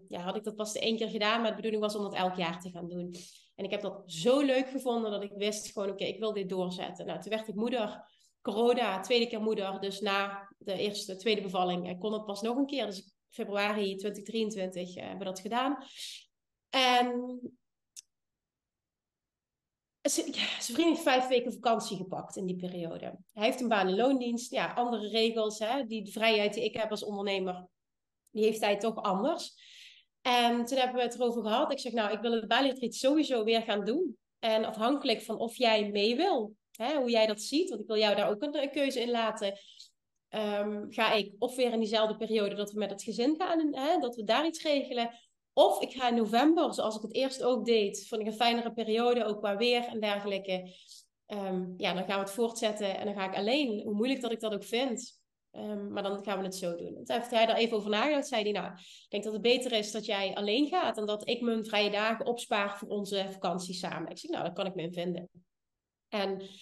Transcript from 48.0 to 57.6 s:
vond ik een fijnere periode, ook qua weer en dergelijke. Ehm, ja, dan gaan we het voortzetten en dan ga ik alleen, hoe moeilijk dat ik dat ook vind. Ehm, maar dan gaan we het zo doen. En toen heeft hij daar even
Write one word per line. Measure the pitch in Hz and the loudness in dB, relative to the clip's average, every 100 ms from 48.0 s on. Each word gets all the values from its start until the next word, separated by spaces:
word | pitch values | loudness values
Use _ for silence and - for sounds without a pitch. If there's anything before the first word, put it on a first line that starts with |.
| - | -6
vond | 226 | -4
ik | 214 | -4
een | |
fijnere | 214 233 240 233 | 2 2 2 0
periode, | 226 220 220 240 240 | -4 0 2 4 4
ook | 214 214 | 2 0
qua | 208 202 | -2 2
weer | 240 240 | 4 2
en | 240 233 | 0 -2
dergelijke. | 214 202 202 190 190 185 180 - - - - _ - | -2 0 -2 -4 -2 -4 -6 -14 -20 -20 -20 _ -10
Ehm, | 208 196 185 180 185 | -6 -4 -4 -4 -2
ja, | 196 | -2
dan | 180 | 0
gaan | 190 196 | 0 -2
we | |
het | 190 | -2
voortzetten | - 226 226 220 214 202 190 | 0 -2 0 -2 0 -2 -2
en | |
dan | 214 | -4
ga | 202 190 | -4 -4
ik | 185 | -2
alleen, | 202 269 277 208 | 0 2 0 -2
hoe | - | -4
moeilijk | 208 240 269 | 0 0 0
dat | 233 | -2
ik | 226 | -4
dat | 220 | -4
ook | 202 | -4
vind. | 196 233 262 220 - - _ _ _ | -2 -2 0 -2 -8 -18 _ _ _
Ehm, | - 208 208 202 | -12 -8 -8 -6
maar | 208 | -4
dan | 196 196 | -4 -4
gaan | 208 196 | -2 -2
we | |
het | 190 180 | -2 -4
zo | 175 170 | -4 -4
doen. | 175 - | -8 -10
En | |
toen | - 240 | -4 -2
heeft | 233 | 0
hij | 233 226 | 4 4
daar | |
even | 220 | 4